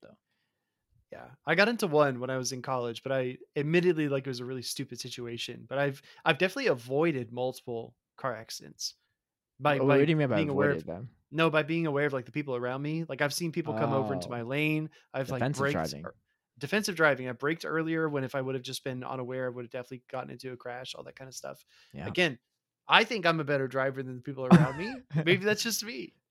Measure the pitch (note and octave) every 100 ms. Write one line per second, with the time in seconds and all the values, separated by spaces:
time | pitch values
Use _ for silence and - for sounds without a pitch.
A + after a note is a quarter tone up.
0 | - - _ _ _ _ _ _ _ _
1 | _ - B2 C3 - E3 G#3 A#3 G3 D3+
2 | C#3+ B2 B2+ C3 B2+ C3 B2 C3 A#2+ A2+
3 | C3 C3+ B2+ B2+ - D3 D3 F3 F3+ D#3
4 | D3 C#3 C3+ B2 B2 C3 A#2 - C3+ B2
5 | B2+ A#2+ A#2+ A#2 - A#2+ A#2 C3+ C#3+ C#3
6 | - - D#3+ D#3 F#3 C4+ A#3+ C#3 A#2 C#3
7 | E3+ C#3 A2 B2 B2+ B2+ - A#2 A#2+ -
8 | _ - C3+ A2 A2+ - - - - -
9 | _ _ _ _ _ _ C#3+ C#3 C3+ C#3+
10 | D3 D#3+ C#3 G#2+ D3+ C#3 C#3+ D3+ D3+ F2
11 | B2 - _ D3 E3 D#3 D3 E3 E3 C#3+
12 | D3 C3+ A#2 D3+ C#3+ B2 B2 C3 D3 D#3+
13 | E3 C3+ D3 - E3+ F3 A#2+ A2 C#3 C3+
14 | G#2+ F#2+ F2 A#2+ A#2 C#3+ D3+ D#3 D#3 -
15 | _ C3 C3 C3 B2+ C3 C#3 D3 D#2+ C#2+
16 | D#2+ - _ _ _ _ C#3 G#3 G#3 E3
17 | D#3 B2+ B2+ A#2 C#3+ E3 D3+ D#3 D#3+ E3
18 | D#3+ C#3+ C3 C#3+ C3 C3 B2+ B2+ C3+ B2+
19 | B2+ C3 B2 B2+ B2+ B2 A#2+ C3 B2 B2+
20 | - C3 C#3 B2+ C3 B2 B2 B2 C3 -
21 | C#3+ - C3 C3 C2+ - _ _ _ -
22 | F2 - E3+ B2 _ _ _ _ - E3
23 | A3 A#3 E3+ E3 C#3+ C#3+ C3 C3 C3+ C3
24 | C3 B2+ C3+ C3+ C3 F3 C#3+ C#3 G#3 C4
25 | - D3 D#3 F#3 G3+ G#3 A#3 G#3 G#3+ B3+
26 | F#3 - _